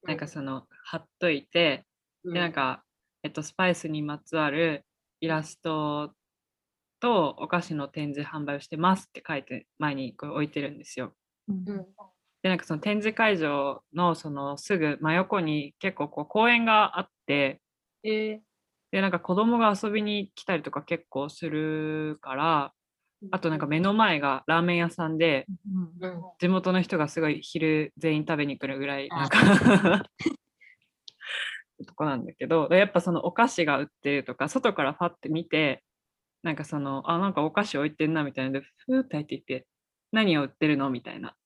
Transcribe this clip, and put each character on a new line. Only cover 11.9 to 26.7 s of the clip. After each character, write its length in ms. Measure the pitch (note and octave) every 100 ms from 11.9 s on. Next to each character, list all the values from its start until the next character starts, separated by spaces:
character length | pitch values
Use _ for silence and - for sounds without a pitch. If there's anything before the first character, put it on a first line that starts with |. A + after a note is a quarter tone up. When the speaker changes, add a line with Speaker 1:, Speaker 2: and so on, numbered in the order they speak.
| _ - _ _ _
Speaker 2:
で、 60 | F3+
な 60 | F3+
ん 20 |
か 60 |
そ 100 | -
の 60 | D#3
展 200 | G3+ G#3
示 120 | G#3
会 260 | A3 A3 G3
場 440 | D#3 C#3+ C#3 - _
の 220 | E3 F3
そ 160 | D#3+ D#3+
の 260 | C#3+ C#3 C#3+
す 200 | - G3
ぐ 200 | D#3 C#3+
真 140 | D#3
横 260 | E3 F#3 G3+
に 340 | D#3+ D3+ C#3+ _
結 160 | G3 -
構 120 | D3+
こ 140 | -
う 40 | D3
公 220 | G#3+ A3+
園 160 | A#3
が 340 | A3+ G#3+ G#3+ E3+
あ 40 |
っ 60 | F#3 _ -
て、 340 | C#3+ C3+ - _ _ _ _
Speaker 1:
え 40 | G#3+
ー。 320 | G#3+ G#3+ G#3+ _ _ _ _ _
Speaker 2:
で、 80 | G3
な 80 | F#3+
ん 20 |
か 80 | F3
子 140 | -
供 240 | F#3 A3+ A#3
が 160 | A3 G3
遊 100 | A3
び 120 | G#3+
に 280 | G#3 G#3 G3+ -
来 80 |
た 120 | - F3
り 60 |
と 80 | D3+
か 120 | C#3+
結 240 | D3 E3+ _
構 200 | C3+ C#3+
す 200 | - E3
る 680 | D3+ D#3 D#3 D#3 D#3 D#3 D3+
か 140 | C#3+ C3+
ら、 360 | D#3+ D#3 C#3 _ _ _ _ _
Speaker 1:
う 60 | G3
ん。 20 |
Speaker 2:
あ 60 | F#3+
と 100 | E3+
な 60 | D#3
ん 20 |
か 80 | D3
目 140 | D3+
の 140 | F#3+
前 260 | G#3+ G#3+ D#3+
が 240 | C#3+ C3+ -
ラ 140 | E3
ー 20 |
メ 120 | F3
ン 20 | F3
屋 140 | E3+
さ 180 | E3 D#3+
ん 100 | D#3+
で、 280 | E3 C#3 - F3+ G3+ F#3 F3 E3+
Speaker 3:
う 60 | F#3
ん。 20 |
Speaker 1:
う 100 | F3
ん。 40 | F#3 -
Speaker 2:
地 80 | F3
元 260 | F#3 F#3